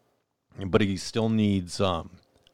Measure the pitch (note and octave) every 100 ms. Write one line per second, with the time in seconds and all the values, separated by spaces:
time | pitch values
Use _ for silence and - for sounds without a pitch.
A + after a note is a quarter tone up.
0 | _ _ _ _ _ - F#2+ G#2+ G2+ F2+
1 | - A#2 A2+ A2 G#2 G2 F2 - G2 E2
2 | - - _ _ _